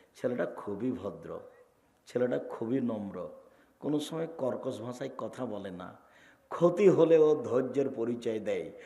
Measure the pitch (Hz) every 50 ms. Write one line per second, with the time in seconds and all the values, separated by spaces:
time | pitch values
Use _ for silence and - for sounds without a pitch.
0 | _ _ _ - - 123 120 - - - - - - 104 101 95 120 131 - -
1 | 98 95 82 80 80 82 82 85 - - - - - _ _ _ _ _ _ _
2 | _ - - 120 123 123 135 143 - - - - 117 113 131 131 120 117 110 104
3 | 101 98 90 90 85 - - - - - - _ _ _ _ _ - 139 151 147
4 | - - 160 160 165 160 - - 131 120 113 - - 131 113 104 113 123 120 -
5 | 139 131 - - 117 107 - 127 127 113 104 101 98 98 90 90 90 92 107 -
6 | - _ _ - - - - _ _ - - - 165 175 175 - 208 185 147 147
7 | 165 160 165 156 151 151 151 127 120 104 113 131 131 120 117 139 139 131 113 113
8 | 117 120 117 117 - 117 110 107 98 104 98 90 80 82 - - -